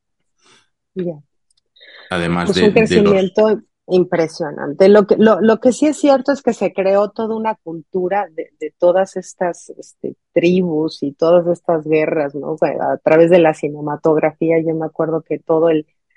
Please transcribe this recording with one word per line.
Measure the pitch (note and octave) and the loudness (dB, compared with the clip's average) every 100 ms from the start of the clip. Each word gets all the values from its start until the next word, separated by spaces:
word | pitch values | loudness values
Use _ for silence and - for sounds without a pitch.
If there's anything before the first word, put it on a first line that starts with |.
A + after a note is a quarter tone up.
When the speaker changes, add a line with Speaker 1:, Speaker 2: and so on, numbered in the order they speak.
| _ _ _ _ _ _ _ _ _ | _ _ _ _ _ _ _ _ _
Speaker 1:
Ya. | F#3 F3 D3 _ _ _ _ _ _ - - - | -10 -10 -10 _ _ _ _ _ _ -20 -20 -8
Speaker 2:
Además | F2+ E2+ F2 F2 | -4 -2 -2 -2
Speaker 1:
Pues | F2+ | 2
Speaker 2:
de, | C3+ | 2
Speaker 1:
un | |
Speaker 2:
de | - | 2
los | - | 2
Speaker 1:
crecimiento | - G3+ F#3+ F#3 - G#3+ G3+ - _ - | 2 2 2 0 0 0 0 -8 _ -2
impresionante. | F3+ F3 E3+ D#3+ - D3+ C#3 C#3+ C#3+ F#3+ | 0 0 -2 -4 -6 -10 -8 -6 2 6
Lo | G#3 | 6
que, | G#3 G#3+ | 4 4
lo, | G#3+ F#3 | 4 4
lo | A3 A3+ | 2 2
que | B3+ | 0
sí | - D4+ | 0 -2
es | C4+ | 0
cierto | D4 C4+ C4+ | 2 2 0
es | C#4 | -4
que | - | -4
se | A3+ F#3 | -4 -4
creó | - F#3+ G3 G#3 | -2 0 0 0
toda | A3 A3 | -4 -8
una | A3 A3 G#3+ | -6 -6 -8
cultura | E3 E3 - F#3 F3+ G3+ F3+ | -10 -16 -10 -6 -4 -4 -6
de, | D#3+ - - | -10 -16 -12
de | D3+ - | -14 0
todas | F3 F3+ F#3+ F#3+ | 2 2 -2 -6
estas, | - - F3 E3+ - | -12 -8 -6 -8 -14
este, | - - _ - - _ | -20 -20 _ -14 -14 _
tribus | E3+ F3 F#3 F3+ D3+ D#3 - | 0 2 2 0 -2 -4 -6
y | C#3+ | -10
todas | - E3 F3 E3+ | -2 2 2 2
estas | E3+ - E3 D3+ | -2 -2 -4 0
guerras, | D#3 D#3 D#3+ C#3+ C#3 | -2 0 -4 -6 -8
¿no? | C#3+ D#3+ | -8 -4
A, | D3+ - C#3 | -2 -2 -4
a | C3+ | -2
través | - D#3+ E3 | 2 4 6
de | F3+ | 6
la | D#3 | 4
cinematografía, | D3+ D3 D3 D3 D3 E3 D#3 D#3 D3+ E3 E3 | 0 -6 -6 -8 -4 -2 0 -2 -2 -2 0
yo | D#3+ D#3+ | -2 -4
me | D#3+ | -6
acuerdo | - D#3+ D#3+ | -6 -4 -4
que | - D3 | -6 -8
todo | - D#3+ E3 | -2 0 2
el, | D#3 - _ _ | 0 -4 _ _